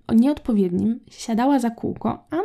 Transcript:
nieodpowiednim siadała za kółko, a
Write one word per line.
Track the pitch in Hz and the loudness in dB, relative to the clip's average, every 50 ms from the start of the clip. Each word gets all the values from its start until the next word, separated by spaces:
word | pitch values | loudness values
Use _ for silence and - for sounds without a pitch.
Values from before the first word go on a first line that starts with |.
| _ - 226 | _ 2 2
nieodpowiednim | 226 240 285 302 - - - 233 202 190 180 175 190 196 220 233 - - - | 4 4 4 2 0 -2 -2 0 2 2 2 0 0 0 -2 -2 -4 -8 -16
siadała | - - - - 226 214 240 277 285 269 | -18 -14 -6 -4 -2 0 2 2 2 2
za | 233 233 | 2 -2
kółko, | 226 - - - - - - 220 - - - _ | -4 -4 -6 -8 -6 -4 -4 -6 -6 -6 -8 _
a | 311 320 403 | -4 -4 -2